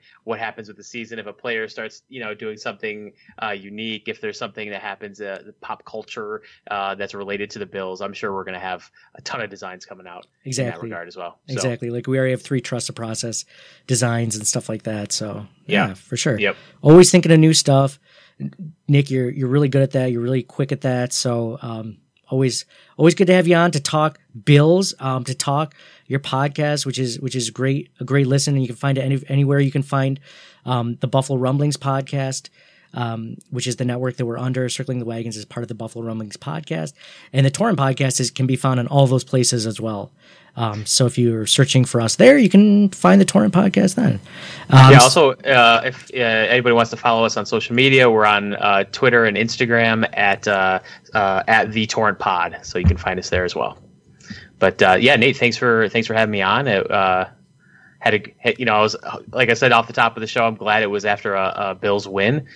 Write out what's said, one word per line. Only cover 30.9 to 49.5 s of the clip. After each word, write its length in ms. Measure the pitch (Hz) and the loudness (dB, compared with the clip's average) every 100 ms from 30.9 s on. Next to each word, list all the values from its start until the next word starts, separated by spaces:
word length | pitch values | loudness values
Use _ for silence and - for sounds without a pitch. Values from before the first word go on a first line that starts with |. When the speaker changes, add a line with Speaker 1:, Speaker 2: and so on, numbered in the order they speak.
| 120 | -6
Speaker 2:
the 60 | 131 | -2
Buffalo 320 | 139 135 135 | -2 0 -2
Rumblings 360 | 127 139 147 143 | -2 0 -2 -2
podcast, 720 | 139 135 135 143 135 131 - _ _ _ _ | -4 -4 -4 -6 -6 -8 -14 _ _ _ _
um, 420 | - 120 113 113 - _ | -8 -6 -6 -10 -14 _
which 160 | 123 123 | -8 -6
is 80 | 117 | -4
the 80 | 123 | -4
network 320 | 123 127 123 | -4 -6 -6
that 80 | 120 | -6
we're 100 | 120 | -6
under. 320 | 127 131 127 | -4 -4 -4
Circling 300 | - 131 123 | -6 -6 -6
the 60 | 117 | -6
Wagons 320 | 117 117 107 | -8 -8 -10
is 80 | 110 | -12
part 180 | - | -12
of 40 | 117 | -10
the 60 | 110 | -10
Buffalo 300 | 113 117 113 | -12 -10 -10
Rumblings 320 | 113 107 - | -8 -10 -12
podcast. 560 | - 156 156 160 156 - - - - | -10 -10 -8 -8 -8 -14 -20 -20 -6
And 120 | 135 135 | 0 0
the 60 | |
Torrent 280 | 139 226 185 | 0 -2 0
podcast 400 | 135 135 135 - | -2 0 -2 -2
is, 100 | 123 | -6
can 160 | - 131 | -2 -2
be 100 | 131 | 0
found 240 | 135 127 | 0 -2
on 60 | 120 | 0
all 200 | 143 135 | 4 4
those 160 | 127 | 2
places 420 | - 131 120 123 107 | 0 0 0 0 -4
as 160 | 107 | -6
well. 300 | 110 104 98 _ _ - _ - | -8 -8 -12 _ _ -20 _ -6
Um, 300 | 113 104 107 | -6 -6 -4
so 200 | - 123 | 0 2
if 120 | 120 | 2
you're 280 | 120 113 107 | 0 0 0
searching 400 | - 135 135 123 | 2 4 4 2
for 160 | 117 | 0
us 140 | 113 - | -2 4
there, 200 | 226 285 | 4 6
you 120 | 214 | 6
can 400 | 196 208 202 202 | 6 6 6 2
find 320 | - 180 196 | 2 4 6
the 40 | 185 | 6
Torrent 280 | 196 214 | 4 2
podcast 420 | 170 196 196 196 - | 2 2 2 0 2
then. 240 | 226 110 - - - - - | 0 -2 -8 -18 -16 -16 4
Um, 220 | 135 131 | 8 12
Speaker 1:
Yeah, 80 | 135 | 12
also, 320 | 123 175 143 | 10 6 4
uh, 500 | - - 131 117 117 131 | 2 2 4 6 6 0
if, 240 | 127 - | -8 -12
uh, 40 | 127 | -4
anybody 560 | 117 110 107 123 123 | 0 2 2 2 4
wants 160 | 117 113 | 2 2
to 60 | 113 | 0
follow 260 | 123 113 | 0 2
us 140 | 113 110 | 0 -2
on 80 | 101 | -4
social 300 | 113 - 120 | -4 -2 2
media, 340 | 135 135 127 | 4 6 6
we're 160 | 110 104 | 4 4
on, 300 | 104 101 101 | 2 0 -2
uh, 280 | 104 98 98 | 0 0 0
Twitter 340 | - 127 120 113 | 0 2 4 2
and 120 | 104 | 0
Instagram 720 | 113 | -4